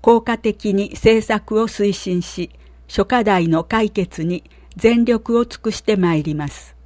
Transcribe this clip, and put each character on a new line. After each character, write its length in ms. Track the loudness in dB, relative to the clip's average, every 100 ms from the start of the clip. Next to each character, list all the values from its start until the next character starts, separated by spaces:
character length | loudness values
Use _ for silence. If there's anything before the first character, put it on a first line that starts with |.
効 200 | 4 4
果 160 | 2 -2
的 360 | -2 -2 -2
に 180 | -2 -2
政 320 | 2 4 4
策 360 | 2 -4 -2 -2
を 60 | -2
推 260 | -2 -2
進 280 | -2 -4 -4
し、 300 | -4 -10 -10 -12 -20 -20 -8
諸 180 | -4
課 180 | 0 0
題 240 | 2 2 2
の 160 | 0
解 260 | 0 -2 0
決 340 | -2 -6 -4
に 200 | -6 -6 -10 -20 -20
全 300 | 0 2 4
力 320 | 2 0 0 0
を 80 |
尽 160 | 0 -6
く 100 | -8
し 100 | -4
て 140 | -2
ま 200 | 2 2
い 80 | 2
り 120 | -2
ま 140 | -6 -6
す。 260 | -10 -20 -20